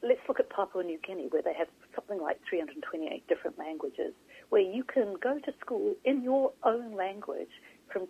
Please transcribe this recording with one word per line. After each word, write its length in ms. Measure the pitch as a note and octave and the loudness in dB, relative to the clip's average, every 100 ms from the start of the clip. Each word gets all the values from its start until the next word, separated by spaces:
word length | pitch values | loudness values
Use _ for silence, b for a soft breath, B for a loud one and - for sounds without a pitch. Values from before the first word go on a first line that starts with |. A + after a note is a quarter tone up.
let's 180 | A#3 B3+ - | 2 2 2
look 120 | C4 | 0
at 80 | - | 0
Papua 340 | - G3 F#3+ | 0 -2 0
New 140 | F3 D#3+ - | -2 -4 -6
Guinea, 220 | F#3+ C#3+ | -6 -2
where 120 | D#3 | 0
they 120 | E3 | 0
have 140 | D#3+ E3 - - | 0 -2 -6 -14
something 260 | - - G3+ | -10 -6 -4
like 180 | D3+ - - | -2 -4 -2
three 100 | F3+ | -2
hundred 180 | D#3+ D3 - | -2 -6 -8
twenty-eight 380 | E3 D#3 - - | -6 -6 -6 0
different 300 | E3+ - - | 0 0 -6
languages, 540 | D#3 D#3+ C#3+ - - - - B B | -8 -6 -6 -4 -6 -6 -18 B B
where 120 | G#3+ | 6
you 220 | F#3 G#3+ | 6 2
can 320 | B3+ - G#3 G3 | -2 2 2 0
go 180 | A#3+ C#4+ | -2 -2
to 140 | C#4+ C4+ | -4 -8
school 340 | - A#3 G3+ F#3+ | -4 -2 0 0
in 180 | - C#4+ | 2 2
your 300 | B3 C4+ C4+ - | 4 4 2 2
own 320 | - A3+ A#3+ G#3 | 2 2 0 -4
language 540 | F#3+ G3+ G3+ - - - B B - | -4 -4 -8 -8 -8 -12 B B -8
from 140 | G3 | -6